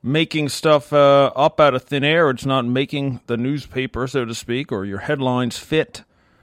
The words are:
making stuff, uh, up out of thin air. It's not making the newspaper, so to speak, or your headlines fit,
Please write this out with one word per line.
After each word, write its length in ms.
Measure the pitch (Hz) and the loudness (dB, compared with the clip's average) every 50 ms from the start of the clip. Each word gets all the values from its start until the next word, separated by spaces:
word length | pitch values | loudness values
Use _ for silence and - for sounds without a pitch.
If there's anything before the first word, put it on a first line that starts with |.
making 460 | - 117 139 156 165 156 - 156 151 139 | -4 -2 0 0 0 0 -2 -4 -4 -4
stuff, 440 | - - - 160 151 143 127 - | -4 -2 2 4 4 4 2 2
uh, 380 | 147 147 143 139 139 139 139 135 - | 2 4 6 6 6 6 4 2 2
up 240 | - 143 160 - - | 2 0 0 4 4
out 140 | 151 143 127 | 4 4 4
of 100 | 127 - | 0 -4
thin 180 | _ 143 139 | _ -4 -2
air. 280 | 135 147 156 165 170 143 | 0 2 2 2 2 2
It's 160 | 131 117 - | 0 -2 -2
not 180 | 135 135 135 120 | -2 -2 0 0
making 560 | 120 123 131 143 135 - 143 139 139 127 117 _ - | 0 -2 -2 -2 -2 -4 -4 -4 -4 -6 -8 _ -6
the 80 | 120 | -4
newspaper, 720 | 113 120 131 147 147 131 - - 131 131 131 - 113 123 131 | -4 -2 -4 -4 -6 -8 -8 -8 -6 -6 -6 -6 -8 -8 -4
so 160 | - 139 123 | -4 -4 -4
to 100 | 113 117 | -4 -8
speak, 380 | - - - 120 127 143 - | -12 -6 -6 -6 -6 -4 -4
or 120 | 120 101 95 | -6 -6 -6
your 140 | 101 98 98 | -6 -8 -8
headlines 580 | - - 151 139 135 127 123 123 127 117 - | -4 -4 -4 -2 -2 -2 0 0 -2 -2 -4
fit, 460 | - - - 156 156 147 - _ - - _ _ _ _ _ _ _ | -8 -8 -4 -2 -2 -2 -2 _ -20 -20 _ _ _ _ _ _ _